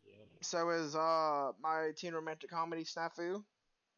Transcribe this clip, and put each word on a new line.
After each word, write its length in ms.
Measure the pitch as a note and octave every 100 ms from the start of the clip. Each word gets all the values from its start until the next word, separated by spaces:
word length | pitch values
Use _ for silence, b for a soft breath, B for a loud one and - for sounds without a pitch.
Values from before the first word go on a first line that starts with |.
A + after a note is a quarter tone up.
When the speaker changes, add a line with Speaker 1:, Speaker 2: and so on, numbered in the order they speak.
Speaker 1:
Yeah. 200 | G2+ G2+ G#2+ -
Speaker 2:
So 280 | - F3 E3+
is, 260 | E3 D#3 D#3
uh, 560 | D#3+ D#3+ D#3 C#3+ C#3 A2+
My 320 | D#3 D#3+ D#3 D#3
Teen 180 | F3
Romantic 360 | E3 D#3+ D#3 -
Comedy, 340 | E3+ E3 E3
Snafu. 600 | D#3 E3 E3 E3 E3+ G3+ G#3 _ _ _ _